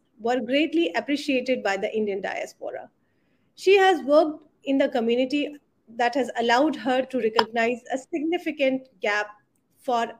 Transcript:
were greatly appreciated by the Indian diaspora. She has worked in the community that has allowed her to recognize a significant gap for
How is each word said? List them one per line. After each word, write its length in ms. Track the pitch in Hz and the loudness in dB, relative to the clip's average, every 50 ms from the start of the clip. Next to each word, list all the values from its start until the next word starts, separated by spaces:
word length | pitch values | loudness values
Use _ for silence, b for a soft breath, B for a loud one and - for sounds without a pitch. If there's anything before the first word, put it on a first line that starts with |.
| _ _ _ - | _ _ _ -6
were 200 | 208 226 254 262 | -2 -2 -2 -2
greatly 520 | 220 226 262 285 320 311 311 330 339 - - | 0 0 2 2 2 2 2 0 0 0 -2
appreciated 640 | 233 220 - 294 277 - - 269 247 247 269 254 220 | -4 -2 -2 -4 -2 -2 0 -2 0 0 0 -2 0
by 160 | 208 202 196 | 0 -2 -2
the 180 | 190 202 208 - | -2 -2 -4 -2
Indian 260 | 220 214 202 196 196 | -2 -2 -2 -4 -4
diaspora. 680 | 190 190 - - - 190 - _ - - - - - - _ _ _ _ _ _ _ _ _ _ _ _ _ | -4 -6 -6 -6 -8 -10 -12 _ -12 -10 -10 -12 -14 -16 _ _ _ _ _ _ _ _ _ _ _ _ _
She 240 | - - 370 392 | -2 2 4 6
has 240 | 403 381 381 381 294 | 6 6 6 4 4
worked 420 | 240 262 294 311 339 311 - - - _ _ _ - | 2 4 4 4 4 4 0 -8 -14 _ _ _ -4
in 160 | 285 269 269 | 0 0 2
the 100 | 285 269 | 2 0
community 680 | 269 247 226 233 233 247 262 262 294 294 285 294 294 - _ _ _ _ _ - 226 | 0 0 0 0 2 0 0 0 0 -2 -4 -4 -8 -12 _ _ _ _ _ -10 -4
that 200 | 233 240 240 240 | -2 -2 0 0
has 160 | 269 247 233 - 233 | -2 -2 -2 -2 -2
allowed 360 | 233 233 233 247 294 311 254 | 0 2 4 4 4 2 0
her 280 | - - 269 254 262 262 | -2 -2 -2 0 0 -2
to 160 | 262 - 254 | -2 -2 -2
recognize 600 | 214 220 220 233 220 220 220 240 226 233 247 226 - - - | -2 0 2 0 0 0 0 -2 0 0 -2 -4 -6 -8 -8
a 60 | 269 | -8
significant 880 | - _ - 302 285 330 349 349 349 330 302 294 277 262 262 262 - - _ _ | -6 _ -8 -6 -4 -4 -4 -4 -4 -6 -4 0 0 0 0 -2 -6 -10 _ _
gap 280 | - 214 202 208 214 214 - _ _ _ _ _ _ _ _ | -4 -2 -2 -2 -4 -6 -10 _ _ _ _ _ _ _ _
for 300 | _ - - 247 233 233 233 - - | _ -6 -4 -2 -2 -2 -4 -6 -10